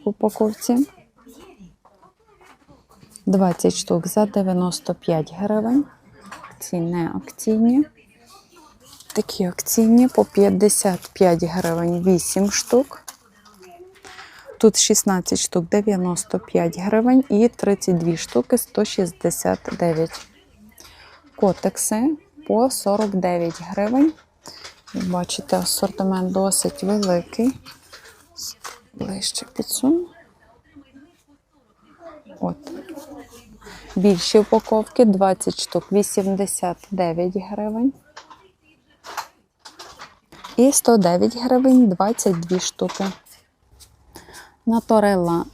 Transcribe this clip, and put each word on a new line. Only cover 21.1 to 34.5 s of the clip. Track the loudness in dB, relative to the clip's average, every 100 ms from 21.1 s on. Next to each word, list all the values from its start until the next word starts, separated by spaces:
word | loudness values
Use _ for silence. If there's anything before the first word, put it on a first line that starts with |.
| -20 _ -2
Котекси | 0 0 -4 -4 -4 -2 -2 -4 _ -14 -2
по | 0 0
сорок | -2 -2 -2 -2 -2
дев'ять | -2 -2 -4 -8
гривень. | -10 -6 -2 2 2 0 _ _ -20 -20 -20 -20 -12
Бачите, | -8 -4 -4 -6 -8 -2 -2
асортимент | -2 -2 -4 -2 -2 -2 -2
досить | 0 0 0 -4 -4
великий. | -4 -2 0 -2 -2 -2 -2 -2 -14 -20 _ -20 -20 -20 _ -16 -16 -14 -18 -20 _
Ближче | -12 -10 -6 -6 -8 -12
підсуну. | -10 -8 -2 0 0 -2 -14 -20 _ _ _ _ -20 _ -20 -20 _ _ _ _ _ _ _ _ _ -20 -20 -18 -8
От. | -6 -8 -14 -16 -16 -18 -18 -20 -20 -20 -20 -20 -20 -20 -8 2
Більші | 2 2 4 2
упаковки, | 4